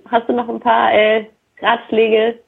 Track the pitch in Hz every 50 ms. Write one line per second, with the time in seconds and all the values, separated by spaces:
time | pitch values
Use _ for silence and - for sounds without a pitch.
0 | - - 240 233 233 - 240 240 233 233 233 220 - 240 226 226 233 226 226 214
1 | 214 214 220 220 214 - _ _ _ _ _ - - 208 233 247 - - 220 220
2 | 226 220 220 214 220 233 233 - _